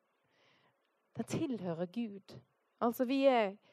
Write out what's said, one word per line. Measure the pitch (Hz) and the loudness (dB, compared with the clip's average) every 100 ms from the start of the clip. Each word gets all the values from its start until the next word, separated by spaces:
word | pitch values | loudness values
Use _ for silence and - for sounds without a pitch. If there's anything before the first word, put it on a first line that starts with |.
| _ _ _ _ _ _ _ _ _ _ _ - | _ _ _ _ _ _ _ _ _ _ _ -12
Den | 226 | -6
tilhører | 214 320 226 180 160 180 | -2 -2 -4 -4 -4 -4
Gud. | 175 233 196 - 131 - _ _ _ | -6 -8 -8 -16 -20 -20 _ _ _
Altså, | 233 233 247 | -2 0 0
vi | 269 269 | 4 6
er | 254 208 202 _ | 6 4 -2 _